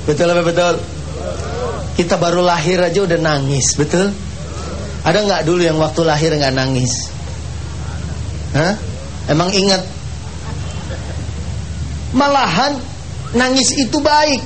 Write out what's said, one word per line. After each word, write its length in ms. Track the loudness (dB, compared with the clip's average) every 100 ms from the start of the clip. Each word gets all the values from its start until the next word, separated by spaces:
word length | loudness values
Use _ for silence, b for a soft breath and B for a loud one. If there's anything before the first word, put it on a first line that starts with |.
Betul 240 | 0 2 4
apa 160 | 4
betul? 320 | 2 2 2 2 -4 -8 -8 -6 -6 -6 -6 -4 -4 -4 -2 -2
Kita 240 | 2 2
baru 240 | 2 4
lahir 400 | 4 4 2 2
aja 160 | 2 2
udah 160 | 2 2
nangis, 640 | 2 2 2 2 2 2
betul? 320 | 2 2 2 -2 -8 -8 -8 -8 -8 -8 -8 -2 2
Ada 180 | 2
nggak 180 | 2 2 2
dulu 160 | 4
yang 160 | 4 4
waktu 240 | 2 2
lahir 320 | 2 4 2 2
nggak 160 | 2
nangis? 560 | 2 0 0 0 -2 -6 -8 -8 -8 -8 -8 -8 -8 -8 -6 -6 -6 -6 -6 -2 2
Hah? 180 | 2 0 -4 -8 -10 -8 0
Emang 200 | 2 2
ingat? 280 | 2 4 2 -2 -10 -10 -10 -10 -10 -8 -6 -6 -8 -8 -8 -6 -6 -6 -6 -6 -6 -6 -6 -6 -6 0
Malahan 640 | 2 4 4 4 2 2 0 -6 -10 -10 -10 -2
nangis 400 | 0 4 4 2 2
itu 240 | 0 2
baik. 400 | 4 4 4 0